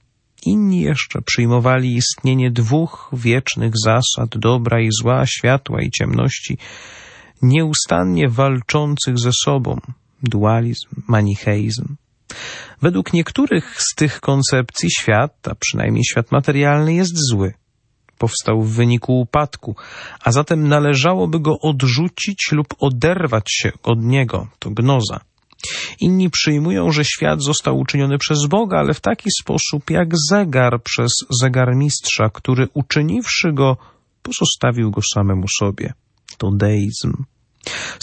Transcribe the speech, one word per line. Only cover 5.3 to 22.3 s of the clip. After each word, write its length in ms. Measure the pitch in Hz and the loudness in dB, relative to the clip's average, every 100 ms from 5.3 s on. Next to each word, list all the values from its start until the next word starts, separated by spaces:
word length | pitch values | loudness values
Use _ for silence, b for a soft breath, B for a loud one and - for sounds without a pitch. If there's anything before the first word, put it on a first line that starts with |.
| - 120 135 - - | 0 0 0 0 -4
i 100 | - | -4
ciemności, 680 | - - 117 123 - - - B B B B B B B _ | -2 0 0 0 -2 -6 -10 B B B B B B B _
nieustannie 880 | 127 147 160 151 - 175 185 170 143 | 2 4 2 -2 0 0 2 2 2
walczących 880 | 117 135 131 113 151 147 147 - 120 | 2 2 0 0 0 0 -2 -2 0
ze 120 | 123 120 | 0 0
sobą, 340 | - 139 123 - - - _ _ | 0 0 0 -4 -8 -18 _ _
dualizm, 640 | 127 104 107 113 117 113 - - - | -2 2 2 2 0 -4 -10 -10 0
manicheizm. 880 | 107 104 101 - 104 110 113 135 143 _ _ - B B B B B | 2 2 0 -2 0 -2 -4 -8 -10 _ _ -20 B B B B B
Według 320 | 165 180 180 | 0 0 0
niektórych 680 | 175 165 - 285 - - - | 0 0 0 0 0 -2 -6
z 140 | - - | -6 0
tych 260 | 151 - | -2 0
koncepcji 680 | - 139 131 131 120 - 170 - | 0 0 2 0 0 -4 -4 -2
świat, 480 | - 107 147 - - | 2 2 2 -4 -10
a 80 | 113 | -6
przynajmniej 480 | - 110 110 110 | -4 -2 0 0
świat 280 | 123 - 113 | 0 -2 0
materialny, 640 | 139 139 139 143 147 156 | 0 2 2 2 4 2
jest 200 | 170 185 170 139 | 2 0 0 0
zły. 220 | 110 95 - _ _ _ _ _ - | 0 -2 -4 _ _ _ _ _ -4
Powstał 440 | 113 - - 110 | -4 -2 -2 0
w 140 | 110 110 | 0 2
wyniku 440 | 120 120 - 127 | 2 2 2 0
upadku, 560 | 123 147 151 - - 101 B B B B | 0 0 -2 -6 -12 -12 B B B B
a 80 | - | 0
zatem 360 | 127 147 160 147 | 0 2 2 2
należałoby 720 | 147 147 135 160 185 180 165 | 4 2 2 2 0 0 0
go 200 | 151 156 | 0 0
odrzucić 920 | - 135 131 120 175 - - | 0 0 2 2 0 -2 -6